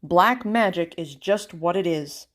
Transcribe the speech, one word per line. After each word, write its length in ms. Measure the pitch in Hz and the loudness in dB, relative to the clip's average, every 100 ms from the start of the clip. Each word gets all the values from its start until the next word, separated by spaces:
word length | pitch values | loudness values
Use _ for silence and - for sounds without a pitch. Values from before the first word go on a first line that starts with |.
Black 420 | 151 175 202 254 | 2 4 6 2
magic 500 | 220 226 208 170 165 - | 0 0 2 0 -4 -6
is 180 | 156 | -12
just 380 | 139 - 202 202 | -10 -2 -2 -2
what 220 | 170 165 185 | -4 -2 0
it 100 | 180 | -2
is 420 | 160 143 - - | -2 -6 -14 -20